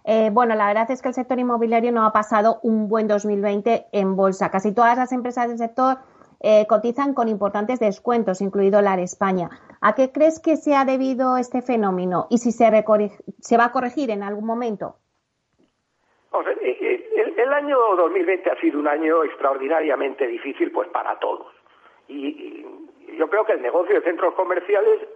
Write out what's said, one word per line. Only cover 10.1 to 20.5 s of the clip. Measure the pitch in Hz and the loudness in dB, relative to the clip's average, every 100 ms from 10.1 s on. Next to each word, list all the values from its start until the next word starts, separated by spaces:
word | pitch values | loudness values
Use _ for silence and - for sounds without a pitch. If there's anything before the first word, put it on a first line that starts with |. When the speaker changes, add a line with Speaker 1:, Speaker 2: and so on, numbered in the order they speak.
Speaker 1:
crees | 269 311 320 | 4 2 2
que | - 302 | 0 0
se | 302 | 2
ha | 277 | 2
debido | 269 262 262 254 262 254 | 2 0 0 0 0 0
este | 247 254 | 0 -4
fenómeno | 240 233 202 185 180 180 - | -2 0 0 0 -2 -2 0
y | 240 | 0
si | 240 | 0
se | 226 226 | 2 4
recorri-, | 214 214 214 208 - - - | 4 4 2 0 -6 -20 -14
se | - 233 | 0 2
va | 240 | 2
a | |
corregir | 262 247 277 269 | 0 -4 -4 -4
en | 202 | -4
algún | 202 208 220 | -6 -8 -6
momento? | 233 247 208 156 - _ _ _ _ _ _ _ _ _ _ _ _ _ | -4 -4 -6 -10 -12 _ _ _ _ _ _ _ _ _ _ _ _ _
Speaker 2:
Vamos | - 339 | -4 -4
a | |
ver, | - | -4
eh, | 427 - 453 370 - 440 | -4 -2 -2 -4 -2 -2
eh, | 220 - | -2 0
el | 247 | 0
año | 294 285 269 226 | 0 0 0 2
dos | 185 165 | 2 2
mil | 190 170 | 0 0
veinte | 185 180 | -2 -2
ha | - | -2
sido | 165 143 | -2 -2
un | 147 | -2
año | 151 160 165 | -2 0 0
extraordinariamente | 151 - 135 135 135 160 156 131 139 131 127 | 0 -2 -2 -2 -2 -2 0 -2 -2 -4 -6
difícil, | 117 139 | -6 -8